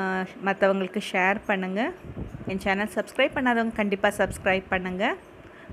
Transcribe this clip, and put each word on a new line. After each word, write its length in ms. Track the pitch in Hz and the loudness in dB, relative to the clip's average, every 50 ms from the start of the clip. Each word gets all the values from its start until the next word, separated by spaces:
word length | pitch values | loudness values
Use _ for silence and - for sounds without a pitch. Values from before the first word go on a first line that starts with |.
| 190 190 185 185 185 185 - - 185 | 0 0 0 -2 -2 -4 -6 -2 0
மத்தவங்களுக்கு 560 | 196 196 196 202 190 196 196 190 180 - 214 - - | 0 2 4 4 4 4 4 0 -2 -4 -6 -4 0
share 240 | - 190 180 190 202 - - | 2 4 4 4 2 2 0
பண்ணுங்க. 460 | - 208 190 185 185 190 202 247 339 370 - - - - - - - - - - | -2 0 0 0 -2 0 0 -2 -2 -4 -8 -12 -12 -10 -10 -10 -10 -12 -10 -6
என் 120 | - 190 190 | -6 -6 -2
channel 300 | - 202 190 196 214 214 - | 0 0 0 0 0 -2 -2
subscribe 400 | 220 202 - - - 262 302 294 | -4 -4 -2 0 0 0 2 0
பண்ணாதவங்க 380 | 294 262 254 240 233 226 226 | 0 2 2 2 2 2 0
கண்டிப்பா 360 | 226 - 208 202 196 196 - 208 | 0 0 0 0 2 2 2 2
subscribe 540 | 202 - 190 185 - - - 196 185 190 190 - | 2 2 0 0 0 0 2 2 2 2 0 0
பண்ணுங்க. 480 | 196 185 180 185 180 180 208 269 392 190 - - - - - - - - - - | -2 -2 -2 -2 -2 0 0 0 -2 -4 -8 -16 -20 -20 -20 -20 -20 -18 -18 -16